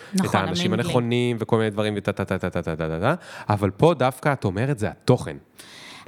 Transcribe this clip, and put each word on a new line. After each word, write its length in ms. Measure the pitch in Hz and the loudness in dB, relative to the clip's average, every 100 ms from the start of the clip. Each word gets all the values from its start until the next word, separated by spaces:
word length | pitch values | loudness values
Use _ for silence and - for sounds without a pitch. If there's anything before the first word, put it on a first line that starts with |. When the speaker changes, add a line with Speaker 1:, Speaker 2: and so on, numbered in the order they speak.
| - 185 | -4 0
Speaker 1:
את 60 | |
Speaker 2:
נכון, 180 | 180 - | 2 2
Speaker 1:
האנשים 260 | 190 175 185 | 2 0 0
Speaker 2:
המינגלינג. 120 | 110 120 | 0 0
Speaker 1:
הנכונים, 480 | 127 117 120 120 113 | 0 2 0 0 0
וכל 180 | 110 113 | 0 2
מיני 120 | 110 | 0
דברים, 240 | 101 107 101 | 0 -2 0
וטה, 140 | 101 | -2
טה, 140 | 98 95 | -2 -2
טה, 140 | 92 | -2
טה, 100 | 90 | -2
טה, 120 | 90 | -2
טה, 140 | 85 78 | -4 -4
טה, 240 | 80 80 | -2 0
טה, 160 | 110 175 - - - | 0 -2 -6 -12 -2
אבל 200 | 104 98 | 2 2
פה 240 | - 160 | 4 4
דווקא 400 | 160 127 - 151 | 6 0 0 -2
את 120 | 139 104 | 0 -2
אומרת, 340 | 92 135 123 | 0 -2 -2
זה 100 | 98 | -4
התוכן. 480 | 80 - 123 - 71 - - - - - - | -4 2 2 2 -10 -14 -20 -20 -20 -20 -20